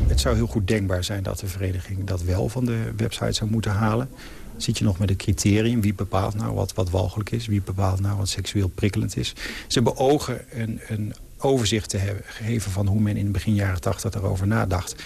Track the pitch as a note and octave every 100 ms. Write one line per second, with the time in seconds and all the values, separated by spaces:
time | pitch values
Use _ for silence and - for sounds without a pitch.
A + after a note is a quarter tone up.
0 | G#2+ - C3+ A2 A#2 A2+ F#2+ A2 G2 F2+
1 | F2+ G2+ G2 G2 G2+ F#2 F#2+ F#2 - F#2+
2 | F#2+ F#2 F2 F2+ B2 B2+ B2 A#2 A2+ A2+
3 | A2+ - A2+ A2 A2 A2 G#2+ G2 A2 A2
4 | C3 - - - - - - A2+ A2 F#2+
5 | G2+ F#2+ - G2 G#2 G2+ A2+ A#2+ G2+ G2
6 | G2 F#2+ A2+ G#2 A2+ G#2 G2 - G2 F2+
7 | G2 - G#2 A#2 A2+ G2+ F#2+ F#2+ F#2+ F#2+
8 | G2 G2+ F#2+ - F#2 G#2+ F#2+ - G#2+ G#2+
9 | G#2+ - - - - - - C#3 A2+ -
10 | C3+ D3 - B2 - A#2+ A2+ - - G#2+
11 | G#2 - - - C#3 C3+ G#2+ A2 - G2+
12 | G2 G2 - - A2 A#2 G2 F#2 G2+ G#2
13 | G#2 G#2 G2+ G2 - G#2 G2 F#2 - G2+
14 | - G2+ G2 F#2+ G2 A2 A2 F#2 - -